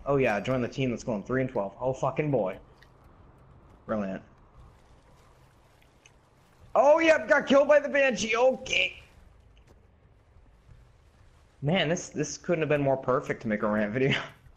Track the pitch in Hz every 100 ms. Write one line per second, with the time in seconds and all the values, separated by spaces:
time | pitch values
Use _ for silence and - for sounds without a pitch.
0 | 135 139 123 101 110 131 117 - 131 107
1 | - 104 92 127 127 113 98 - 127 131
2 | 139 135 151 127 92 95 - - - _
3 | - - - - - - - - - 110
4 | 98 92 - - - - - - _ -
5 | _ - _ _ _ _ _ _ _ _
6 | _ _ _ _ _ _ - 202 277 320
7 | 330 302 - 294 - 269 285 294 285 277
8 | 269 208 220 226 262 240 - 185 185 -
9 | - - - - _ - _ - _ _
10 | _ _ _ - - _ _ - - _
11 | _ _ - _ _ _ 139 185 151 180
12 | - - 151 - - 165 147 147 139 135
13 | 131 135 143 - 113 104 110 107 104 123
14 | 131 - - - -